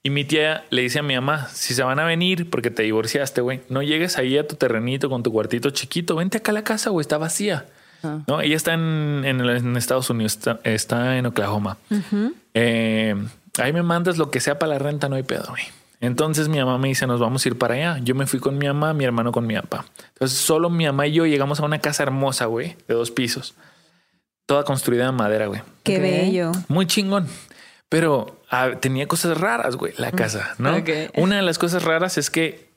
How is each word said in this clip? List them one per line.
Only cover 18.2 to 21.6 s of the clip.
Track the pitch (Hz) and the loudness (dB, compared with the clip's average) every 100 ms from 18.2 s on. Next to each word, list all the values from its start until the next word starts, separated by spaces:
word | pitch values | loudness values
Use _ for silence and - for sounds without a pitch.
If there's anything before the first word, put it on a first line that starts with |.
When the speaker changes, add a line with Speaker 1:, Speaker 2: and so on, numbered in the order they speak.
| 135 | 0
Speaker 1:
fui | 131 | 0
con | 139 139 | -2 0
mi | 143 | 0
mamá, | 143 151 | 0 0
mi | 156 131 | 2 0
hermano | 117 117 | 2 0
con | 120 117 | 0 0
mi | 107 | -4
papá. | - 104 - - - | -4 -10 -10 -20 -20
Entonces | _ 131 131 | _ -2 0
solo | - 160 170 | 2 2 4
mi | 170 156 | 2 2
mamá | 135 147 | 2 2
y | |
yo | 156 160 | 4 4
llegamos | 143 139 147 | 2 0 0